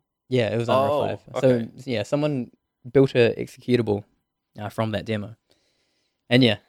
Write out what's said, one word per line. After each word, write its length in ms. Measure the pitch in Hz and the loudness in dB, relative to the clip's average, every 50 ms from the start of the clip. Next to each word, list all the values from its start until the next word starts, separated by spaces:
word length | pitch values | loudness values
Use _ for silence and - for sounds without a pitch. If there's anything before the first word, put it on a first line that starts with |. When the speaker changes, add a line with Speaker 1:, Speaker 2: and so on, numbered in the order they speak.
| _ _ _ _ _ _ | _ _ _ _ _ _
Speaker 1:
Yeah, 240 | 127 123 117 101 104 | -2 0 0 0 -2
it 20 | |
was 140 | 117 117 117 | -2 -2 0
Unreal 220 | 123 131 135 139 147 | 0 0 2 0 0
Speaker 2:
Oh, 140 | 143 113 | -2 -2
Speaker 1:
five. 340 | 104 104 - - - 123 127 131 | -4 -6 -10 -12 -12 -6 0 2
So, 60 | 131 | 2
Speaker 2:
okay. 180 | 123 117 113 - - - 123 | 2 2 -2 -6 -12 -14 -10
Speaker 1:
yeah, 180 | 139 120 104 104 | -6 -6 -6 -4
someone 480 | - - 147 151 151 147 131 120 - _ _ _ _ _ _ - 123 | -4 -2 -2 -2 -2 -4 -4 -6 -8 _ _ _ _ _ _ -18 0
built 240 | - 139 139 135 - | 4 4 4 4 4
a 200 | 131 117 110 104 117 | 4 4 4 2 -2
executable, 680 | 120 - - - - - 123 120 117 107 104 101 104 _ _ _ _ _ _ _ _ _ _ - | -8 -12 -14 -12 -2 0 0 0 0 0 -4 -4 -6 _ _ _ _ _ _ _ _ _ _ -14
uh, 100 | 107 104 | -14 -10
from 200 | - - 113 110 107 | -6 -4 -4 -4 -4
that 120 | 95 80 | -6 -6
demo. 320 | - 110 104 101 110 113 - _ _ _ _ _ _ _ _ _ _ _ _ _ _ _ _ _ - | -6 -8 -8 -8 -10 -16 -20 _ _ _ _ _ _ _ _ _ _ _ _ _ _ _ _ _ 2
And, 120 | 120 127 131 | 4 4 4
yeah, 140 | 117 104 - _ | 4 2 -2 _